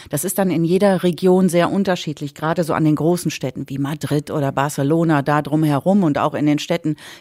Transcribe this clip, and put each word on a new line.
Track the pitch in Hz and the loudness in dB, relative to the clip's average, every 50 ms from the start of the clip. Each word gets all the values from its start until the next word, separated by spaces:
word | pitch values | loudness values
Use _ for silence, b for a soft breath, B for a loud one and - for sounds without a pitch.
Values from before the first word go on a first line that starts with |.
| B B | B B
Das | - 143 - | -6 -4 -4
ist | 180 - - | -4 -2 0
dann | 196 185 | 0 0
in | 165 156 165 | 2 0 2
jeder | 160 180 190 202 202 190 170 | 2 2 4 4 4 2 2
Region | - 180 165 - 185 185 180 185 185 185 | 0 0 -2 2 2 4 4 4 4 4
sehr | 156 175 170 - | 4 2 2 2
unterschiedlich, | 156 196 196 202 180 175 - 165 143 - 151 143 - | 2 0 0 0 -2 -2 -4 -8 -8 -8 -10 -12 -10
gerade | - 156 156 165 - 170 | -6 -4 -4 -2 -2 -2
so | 147 - | -2 0
an | - 160 | 0 2
den | 151 151 | 2 2
großen | 147 147 165 175 175 - 160 | 2 2 0 0 0 -2 -4
Städten | - - - 131 - - 139 - | -6 -4 -8 -8 -6 -8 -10 -8
wie | 139 135 | -6 -6
Madrid | 139 135 165 151 - 131 139 151 147 - | -6 -6 -6 -6 -4 -2 -2 -2 -2 -2
oder | 95 151 139 135 | -4 -2 -2 -2
Barcelona, | 135 139 139 143 - - 139 139 160 165 170 165 156 143 135 | 0 -2 -2 -2 -2 -2 -2 0 2 2 2 2 2 0 2
da | 156 147 151 | 0 0 0
drumherum. | 143 139 143 156 156 151 143 135 - 180 196 208 185 | 0 0 0 0 2 2 2 0 2 2 2 4 2
Und | 156 143 131 | 2 2 0
auch | 113 151 - | 0 -2 0
in | 110 143 | 0 0
den | 151 147 151 | 0 0 0
Städten | - - 175 170 - 156 151 B B B B B | -2 -2 -4 -4 -2 -4 -6 B B B B B